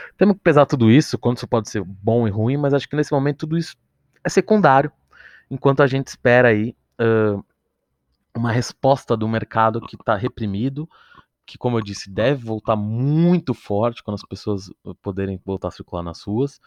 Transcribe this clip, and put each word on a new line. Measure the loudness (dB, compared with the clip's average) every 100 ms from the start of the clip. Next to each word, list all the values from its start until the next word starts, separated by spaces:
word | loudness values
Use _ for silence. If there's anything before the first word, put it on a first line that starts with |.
| -18 _
Temos | 0 2
que |
pesar | 4 4
tudo | 4 4 6
isso, | 6 4 -2
quanto | -4 -4
isso | -2
pode | -4 -2
ser | -8
bom | -8 -6 -2 0 0
e |
ruim, | 0 -2 0
mas | 0
acho | 0 -2
que | -4
nesse | -2
momento | 0 -2 -4
tudo | -4 -4
isso | -4 -12 _ _ _ _
é | -2
secundário, | 0 2 4 6 4 2 -6 _ _ -20 -20 _
enquanto | -2 0 4
a | 2
gente | 2 -6
espera | -2 4 6 6
aí, | 4 0 -8 _ -4
ãh, | 0 2 0 -2 -8 _ _ _ _ _ _ _ _ -6
uma | -2
resposta | -2 -2 -2 0 0 0 -2
do | -2
mercado | -4 -4 0 0 0
que | -10 -10
tá | -4
reprimido, | -2 -4 -6 -6 -4 -4 -6 -12 _ _ -20 _ _
que, | -20 -8
como | -2 -2
eu |
disse, | -4 -10 -10
deve | -2 -2 -2
voltar | -4 -8 -2 -2
muito | -2 -2 0 2 2 2 0
forte | -6 -4 -2 -2 -4
quando | -10 -10
as |
pessoas, | -10 -10 -6 -6 -8 -18 -18
ãh, | -12
poderem | -10 -6 -6 -6
voltar | -8 -6 -6
a |
circular | -10 -12 -10
nas | -10 -10
ruas. | -6 -4 -4 -6